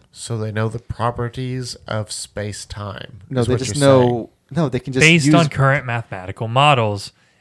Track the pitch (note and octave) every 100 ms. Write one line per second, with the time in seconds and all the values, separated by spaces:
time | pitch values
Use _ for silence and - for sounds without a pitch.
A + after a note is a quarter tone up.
0 | _ - - A#2 A2 G#2+ A2 A2+ - -
1 | A#2 A#2+ A#2+ B2+ B2+ B2+ A#2+ - - G#2+
2 | G#2+ - - - G#2 G2+ - G2+ G2+ -
3 | - - - B2+ A#2 A#2+ G2+ A#2+ C#3 C3+
4 | B2 A#2+ - _ _ C#3 D3 B2 - C3
5 | D3+ E3+ C#3+ D#3+ D#3 - C3+ C#3 B2+ A#2
6 | - F#2+ F#2 - A2+ A#2+ D3 C3+ A2 G2+
7 | - - _ _